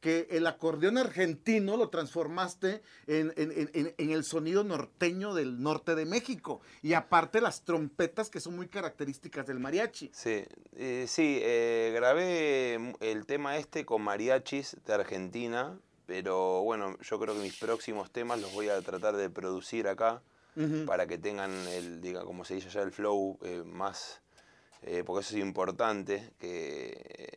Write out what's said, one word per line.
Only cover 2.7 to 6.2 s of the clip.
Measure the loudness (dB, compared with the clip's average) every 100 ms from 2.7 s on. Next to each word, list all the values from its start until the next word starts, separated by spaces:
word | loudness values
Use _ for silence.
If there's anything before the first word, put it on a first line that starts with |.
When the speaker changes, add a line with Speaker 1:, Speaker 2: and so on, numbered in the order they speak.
| -2 -6 -12 0
Speaker 1:
en, | 2 2 0
en, | 0
en, | 0 -2
en, | 0 -2 0
en | 0
el | 0
sonido | 0 -2 2 2
norteño | 2 0 -4 0 0 2 -2
del | 0 0 0
norte | 0 0 2
de | 0 2
México. | 0